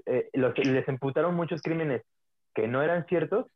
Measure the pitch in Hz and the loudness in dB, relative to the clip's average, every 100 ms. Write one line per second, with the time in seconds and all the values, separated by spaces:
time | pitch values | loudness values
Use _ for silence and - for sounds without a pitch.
0 | - 127 - 139 127 - 139 131 120 131 | -2 -2 0 0 0 2 2 2 0 -4
1 | 135 156 170 175 165 160 165 165 160 117 | -2 0 0 0 -2 -4 -4 -2 -2 -4
2 | - _ _ _ _ - 110 131 156 175 | -6 _ _ _ _ -2 0 0 0 0
3 | - 170 160 208 254 | 0 0 2 -2 -2